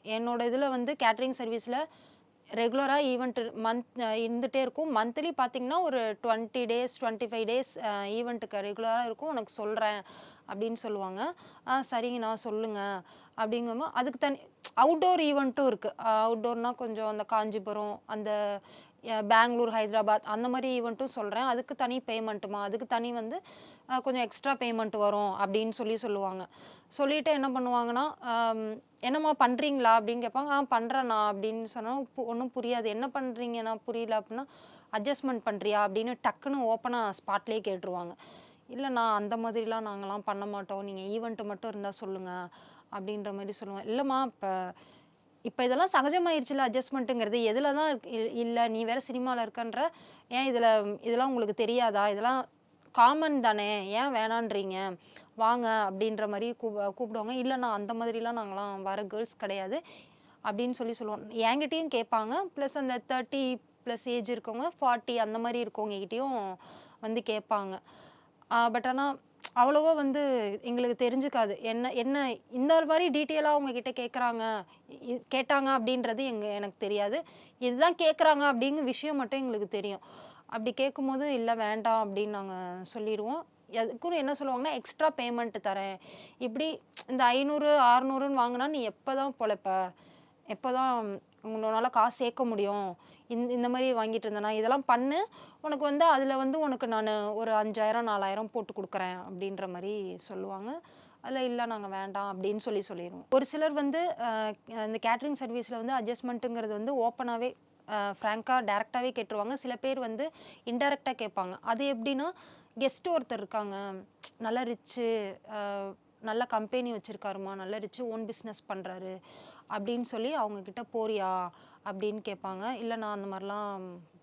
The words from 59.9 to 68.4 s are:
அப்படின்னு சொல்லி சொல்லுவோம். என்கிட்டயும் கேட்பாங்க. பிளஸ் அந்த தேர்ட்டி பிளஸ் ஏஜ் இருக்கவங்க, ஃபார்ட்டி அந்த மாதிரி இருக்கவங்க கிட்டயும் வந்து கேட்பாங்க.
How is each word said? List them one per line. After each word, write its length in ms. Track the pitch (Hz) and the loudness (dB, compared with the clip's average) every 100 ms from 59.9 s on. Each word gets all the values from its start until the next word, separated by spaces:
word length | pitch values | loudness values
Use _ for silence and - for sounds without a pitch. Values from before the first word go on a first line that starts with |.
| - - _ - - | -20 -20 _ -20 -8
அப்படின்னு 280 | - 202 247 | -6 -2 -2
சொல்லி 220 | 247 233 | -2 -4
சொல்லுவோம். 360 | 233 214 214 214 226 | -4 -6 -6 -6 0
என்கிட்டயும் 520 | 226 262 302 320 320 | 2 4 2 0 0
கேட்பாங்க. 420 | 240 226 226 214 294 381 - | 0 2 0 0 -2 -2 -2
பிளஸ் 220 | 277 294 | -4 -2
அந்த 240 | 262 247 - | -2 -4 -2
தேர்ட்டி 360 | 254 262 277 262 254 - _ | -4 -2 -2 0 -2 -8 _
பிளஸ் 240 | - 233 254 | -8 -6 -2
ஏஜ் 260 | 240 220 | -4 -2
இருக்கவங்க, 380 | 233 233 226 311 | -6 -6 -4 -4
ஃபார்ட்டி 440 | 349 262 240 233 240 | 0 2 2 0 0
அந்த 240 | 214 220 | 0 0
மாதிரி 200 | 233 240 | -2 -2
இருக்கவங்க 400 | 226 - 214 202 | -4 -4 -4 -4
கிட்டயும் 380 | 196 226 269 247 196 180 - - - - | -4 -4 -2 -2 -4 -8 -14 -20 -20 -10
வந்து 200 | 220 233 220 | -4 -4 -2
கேட்பாங்க. 480 | 214 - 214 196 185 - - - - _ _ | -4 0 -2 -2 -8 -12 -20 -20 -20 _ _